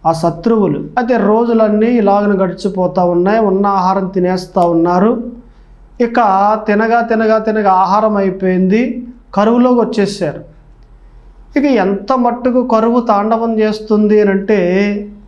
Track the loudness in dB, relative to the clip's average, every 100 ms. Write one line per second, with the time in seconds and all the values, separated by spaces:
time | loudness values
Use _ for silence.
0 | -2 -2 -2 -2 0 2 0 -2 -4 -4
1 | -2 0 2 0 2 2 2 2 2 2
2 | 2 2 0 0 -2 -2 -6 -2 -2 0
3 | 0 2 2 2 0 0 0 0 0 -2
4 | -2 -2 -2 -2 -4 0 2 2 2 2
5 | 2 0 -6 -14 -20 -20 -20 -20 -20 -4
6 | -2 2 2 2 0 0 0 -2 2 0
7 | 0 0 2 0 0 0 2 2 2 0
8 | 0 0 -2 -2 -2 0 2 2 0 -6
9 | -12 -18 -6 0 2 2 2 2 0 -2
10 | -4 -2 -6 -6 -16 -20 -20 -20 -20 -20
11 | -20 -20 -20 -20 -6 -2 2 2 0 -2
12 | -2 0 0 0 0 0 0 0 2 0
13 | 0 0 0 -2 -2 0 -2 -4 -2 0
14 | 4 4 2 0 0 0 2 0 0 -4
15 | -8 -16